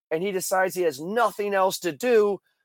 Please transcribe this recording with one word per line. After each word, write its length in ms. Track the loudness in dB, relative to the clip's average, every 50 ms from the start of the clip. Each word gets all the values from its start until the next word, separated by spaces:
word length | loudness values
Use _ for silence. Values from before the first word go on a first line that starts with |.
| _ -6
and 100 | -4 -4
he 120 | -4 -2 -4
decides 420 | -4 -4 -2 0 0 0 0 0
he 60 | 0
has 180 | 0 0 -2 -2
nothing 540 | -8 -4 -2 0 0 0 0 -2 -4 -2 0
else 260 | 2 2 2 0 -2
to 140 | -4 -6 -6
do, 480 | -2 0 2 4 4 4 4 0 -4 _ _ _ _ _